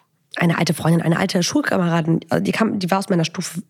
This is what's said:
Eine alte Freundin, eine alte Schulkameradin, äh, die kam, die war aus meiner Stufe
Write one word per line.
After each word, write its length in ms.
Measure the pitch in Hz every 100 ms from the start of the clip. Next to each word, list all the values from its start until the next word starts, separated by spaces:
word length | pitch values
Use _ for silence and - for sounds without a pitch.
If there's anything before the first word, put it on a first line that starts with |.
| _ _ _ -
Eine 220 | 175 165
alte 160 | 170
Freundin, 260 | 156 156 165
eine 180 | 165 165
alte 240 | 180 185
Schulkameradin, 760 | 170 196 196 196 175 165 160 165 -
äh, 120 | -
die 100 | 190
kam, 260 | - 220 202
die 120 | 180
war 80 | 190
aus 100 | 196
meiner 160 | 175
Stufe 380 | 160 - 170 170 -